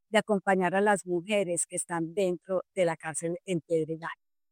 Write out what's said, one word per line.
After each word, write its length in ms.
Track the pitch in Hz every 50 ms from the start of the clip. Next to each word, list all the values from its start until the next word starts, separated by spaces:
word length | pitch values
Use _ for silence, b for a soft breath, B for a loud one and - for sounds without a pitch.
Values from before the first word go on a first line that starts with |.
| _ _
de 100 | 202 208
acompañar 560 | - - 214 196 - 202 196 185 185 175 175
a 60 | 196
las 240 | 202 214 208 190 -
mujeres 600 | 180 175 175 165 202 220 202 196 180 175 165 -
que 100 | - 180
están 380 | 170 - - 175 170 165 160 165
dentro 500 | 202 196 180 180 160 - - 190 180 - _ _
de 100 | 196 180
la 100 | 170 160
cárcel 420 | - - 160 151 - 170 165 175 - -
en 160 | - 185 165
Pedregal. 500 | - - 170 160 156 151 165 160 165 160 - - _ _ _ _ _ _